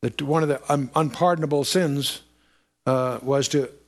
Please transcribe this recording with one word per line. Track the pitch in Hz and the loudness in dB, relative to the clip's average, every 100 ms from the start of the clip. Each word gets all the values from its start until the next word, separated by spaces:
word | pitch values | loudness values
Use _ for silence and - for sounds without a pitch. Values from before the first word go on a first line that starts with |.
That | 123 - | -4 -4
one | 143 160 | 0 0
of | 156 | 2
the | 139 - | -2 0
un-, | 143 127 | 0 0
unpardonable | 151 156 - 175 175 156 147 | 0 -2 2 2 2 0 0
sins, | 139 185 175 143 135 - - _ _ _ _ _ - | 0 0 0 0 -4 -6 -14 _ _ _ _ _ -2
uh, | 131 127 120 | 0 0 -4
was | 123 139 131 | 0 0 2
to | 147 127 - | 0 -2 -6